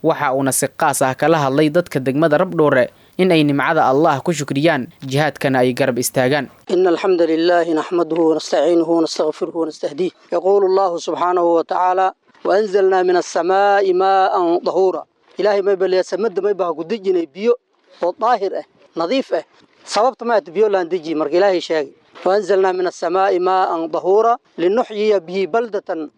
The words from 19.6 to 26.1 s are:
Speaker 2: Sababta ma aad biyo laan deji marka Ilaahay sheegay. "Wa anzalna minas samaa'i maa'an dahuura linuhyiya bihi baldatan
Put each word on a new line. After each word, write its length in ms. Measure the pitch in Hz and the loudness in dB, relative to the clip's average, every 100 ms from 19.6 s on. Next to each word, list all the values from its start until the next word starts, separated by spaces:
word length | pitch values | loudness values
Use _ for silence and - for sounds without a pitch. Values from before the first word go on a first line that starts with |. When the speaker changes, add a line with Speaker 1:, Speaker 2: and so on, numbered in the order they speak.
| _ _ - | _ _ -6
Speaker 2:
Sababta 340 | - 240 233 | 0 0 -2
ma 100 | 233 226 | -2 -2
aad 100 | 180 | -2
biyo 140 | 165 214 | -2 0
laan 200 | 196 170 | 0 -2
deji 260 | 180 156 156 | -6 -4 -4
marka 160 | 147 170 | 0 2
Ilaahay 240 | 202 180 | 2 0
sheegay. 300 | - 160 135 - _ - | -2 -4 -4 -10 _ -6
"Wa 100 | 180 196 | -2 0
anzalna 340 | 180 190 190 | 0 0 2
minas 220 | 185 185 - | 0 -4 -4
samaa'i 360 | 180 185 190 185 | -4 0 0 0
maa'an 500 | 180 185 190 170 165 | 0 0 0 -2 -4
dahuura 460 | 156 160 202 226 240 _ - | -4 0 2 2 0 _ -4
linuhyiya 600 | 170 214 240 214 214 202 165 | -2 0 -2 -2 0 0 -2
bihi 200 | 185 185 | -6 -2
baldatan 600 | 226 240 196 - 165 151 | -2 -4 -6 -6 -8 -8